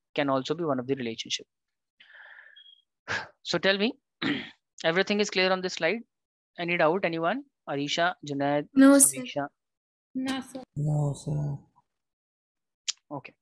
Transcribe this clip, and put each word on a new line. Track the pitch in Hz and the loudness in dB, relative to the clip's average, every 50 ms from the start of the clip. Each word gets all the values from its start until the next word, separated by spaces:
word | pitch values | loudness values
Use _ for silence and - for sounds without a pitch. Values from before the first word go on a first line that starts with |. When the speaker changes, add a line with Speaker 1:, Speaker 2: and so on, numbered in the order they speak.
| _ _ _ | _ _ _
Speaker 1:
can | - 143 139 | -2 0 0
also | 135 135 131 - 151 | 0 -2 0 -4 -4
be | 170 170 | -4 -2
one | 151 131 127 | -2 -2 -2
of | 123 | -2
the | 127 135 | -4 -4
relationship. | 135 123 113 113 - - - - - - _ _ _ _ _ _ _ _ _ _ _ - - - - - - - - - - - - _ - - _ _ _ _ _ _ - | -4 -4 -8 -8 -8 -8 -8 -8 -8 -8 _ _ _ _ _ _ _ _ _ _ _ -20 -20 -20 -20 -20 -20 -20 -20 -20 -20 -20 -20 _ -20 -20 _ _ _ _ _ _ -8
<sighs> | - - - - _ _ | -8 -8 -8 -10 _ _
So | _ - - 170 | _ -4 -4 0
tell | - 190 196 196 | 2 2 2 2
me, | 202 240 - - _ _ _ _ | 0 -2 -2 -6 _ _ _ _
<clears throat> | - - 143 131 131 - - _ _ _ _ - - | -4 -2 -2 -4 -6 -12 -18 _ _ _ _ -2 -2
everything | 160 165 185 190 - 208 208 | 0 2 2 0 2 0 0
is | 208 196 | 0 0
clear | - 190 185 185 | 0 0 2 2
on | 190 185 | 2 0
this | 180 180 - | -2 -6 -4
slide? | - 170 160 208 233 226 _ _ _ _ _ _ _ _ _ _ - | 0 0 0 0 -2 -6 _ _ _ _ _ _ _ _ _ _ -6
Any | 175 170 175 | -2 -2 2
doubt, | 175 165 151 170 196 190 | 4 4 4 4 2 0
anyone? | 170 165 165 165 170 214 277 285 _ _ _ _ - | -2 -2 0 0 -2 -2 -4 -8 _ _ _ _ -6
Arisha, | 147 139 143 143 - 170 170 180 180 - - 147 | -4 -4 -4 -4 0 0 0 0 -2 -6 -8 -6
Junaid, | 139 139 139 143 147 147 147 - - | -4 -2 0 0 0 0 -2 0 4
Speaker 2:
No, | 269 269 269 277 277 | 8 8 8 10 8
sir. | 277 - - 262 | 8 6 4 -2
Speaker 1:
Samiksha? | 247 247 - 143 139 - - _ _ _ _ _ _ _ _ _ _ _ _ | -10 -6 -6 -6 -6 -6 -10 _ _ _ _ _ _ _ _ _ _ _ _
Speaker 3:
No, | 262 262 269 262 262 | -4 -2 -2 -2 -2
sir. | 247 - - 262 254 - _ | -4 -8 -14 -16 -16 -10 _
Speaker 4:
No, | 147 147 151 151 147 147 143 | -4 -2 0 0 0 0 -2
sir. | 139 - - 156 151 151 147 143 143 135 - _ _ _ _ _ _ _ _ _ _ _ _ _ _ _ _ _ _ _ _ _ _ _ _ - - - _ _ | -4 -6 -6 -6 -4 -4 -4 -4 -6 -8 -12 _ _ _ _ _ _ _ _ _ _ _ _ _ _ _ _ _ _ _ _ _ _ _ _ -10 -10 -10 _ _
Speaker 1:
Okay. | 147 135 - - - _ | -14 -14 -14 -16 -20 _